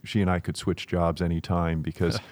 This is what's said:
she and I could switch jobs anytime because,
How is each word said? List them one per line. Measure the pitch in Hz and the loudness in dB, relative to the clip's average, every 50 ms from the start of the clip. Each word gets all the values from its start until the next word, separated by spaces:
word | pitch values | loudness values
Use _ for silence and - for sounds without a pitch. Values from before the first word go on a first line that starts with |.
| - | -8
she | - - 107 98 | -2 0 2 2
and | 92 | 4
I | 90 87 | 2 0
could | - 90 78 | 0 -4 -6
switch | - - 98 85 - - | -4 -2 -2 -2 -2 -4
jobs | - 90 87 85 85 78 80 | -2 0 2 2 2 2 0
anytime | 90 85 85 85 - - 90 87 85 82 82 80 76 | 0 0 0 0 0 0 0 0 2 0 0 0 -2
because, | 82 - - 90 87 - 110 - - | -4 -2 0 0 0 0 -2 -6 -10